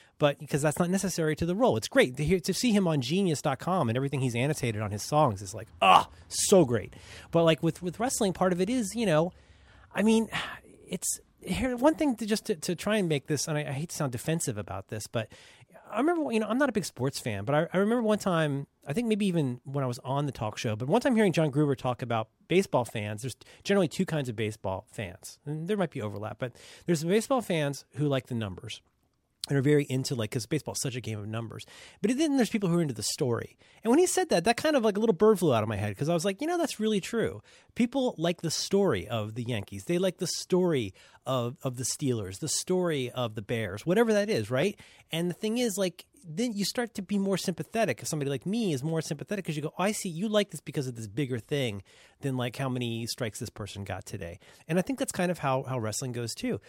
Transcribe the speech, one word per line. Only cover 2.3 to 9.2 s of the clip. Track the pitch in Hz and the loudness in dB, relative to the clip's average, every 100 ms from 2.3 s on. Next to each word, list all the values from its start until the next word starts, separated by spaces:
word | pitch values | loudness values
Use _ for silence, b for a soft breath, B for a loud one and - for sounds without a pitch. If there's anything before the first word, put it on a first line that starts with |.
| 185 | 0
to | 185 | 0
see | 180 247 | 0 4
him | 202 180 | 4 4
on | 156 | 2
genius | 120 180 190 147 | 2 2 2 2
dot | 127 131 | 0 -2
com | - 180 120 | 0 0 2
and | 120 | 0
everything | 139 139 | 0 0
he's | 131 | 0
annotated | 117 135 151 120 104 | 0 0 0 -2 -2
on | 107 | -4
his | 104 | -4
songs | - 151 143 98 | 0 4 4 2
is | 98 | -8
like, | 101 101 - | -12 -14 2
ah, | 190 180 - b b | 8 8 6 b b
so | - - 190 135 | -4 6 6 8
great. | 113 - B B B B | 2 -2 B B B B
But, | 165 | 4
like, | 165 160 | 6 4
with, | 165 - | 0 -2
with | 180 156 | -8 -4
wrestling, | 240 - 202 | -2 0 0
part | - 185 | 2 2
of | 175 | 2
it | 185 | 0
is, | 262 196 | 0 -2
you | 220 214 | -2 2
know, | 151 | 4